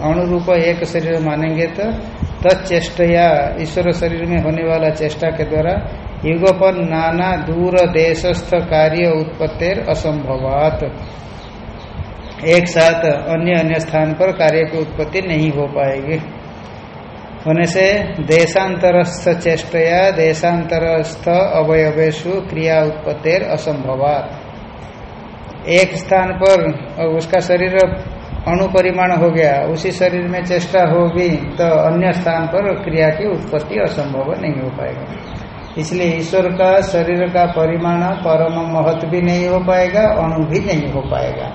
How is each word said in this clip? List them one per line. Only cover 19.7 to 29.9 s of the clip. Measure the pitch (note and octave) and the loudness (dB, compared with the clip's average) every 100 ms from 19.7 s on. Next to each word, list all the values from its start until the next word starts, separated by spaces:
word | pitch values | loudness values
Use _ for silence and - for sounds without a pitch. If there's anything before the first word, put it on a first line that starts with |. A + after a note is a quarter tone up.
| E3+ E3 F3 F#3+ | 0 2 4 4
देशांतरस्थ | E3 D#3+ D#3 E3+ E3+ E3+ E3 E3 E3 D#3 - - | 4 2 2 0 0 0 -2 0 0 -2 -4 0
अवयवेषु | F3 F#3+ E3 D#3 D#3+ D#3 D3 D#3+ D3+ F3 | 2 4 2 4 4 4 2 0 0 -4
क्रिया | F#3+ F#3+ D#3 D#3+ D#3+ | -4 -4 -4 2 2
उत्पत्तिर | D#3 D3+ - D3+ D#3 F3+ | 2 -2 -6 -2 0 0
असंभवात, | G#3 D#3 - C#3+ C3 C3 C#3+ D3 - - - - - - - - - - - - - - - | 0 -4 -4 -4 -4 -2 0 0 -4 -12 -16 -16 -16 -16 -16 -16 -16 -16 -16 -16 -16 -12 0
एक | E3+ F#3 | 2 2
स्थान | D#3+ - F#3+ F#3 | 0 0 2 2
पर | F3+ F#3+ F#3+ D#3+ C#3 - - | 2 4 4 4 -4 -8 -4
उसका | E3 D#3+ D#3+ F#3 | -2 0 0 0
शरीर | F3 F3+ F#3 F#3+ F#3 - - - - - - | 2 0 2 4 2 2 -8 -12 -12 -8 -2
अणु | F3 F#3+ | 0 2
परिमाण | F#3 F3+ F3+ F3+ | 2 2 2 0
हो | E3+ E3+ | 4 2
गया, | E3 D3+ C#3 D3+ | 4 2 2 0
उसी | D#3+ F#3 | -2 -4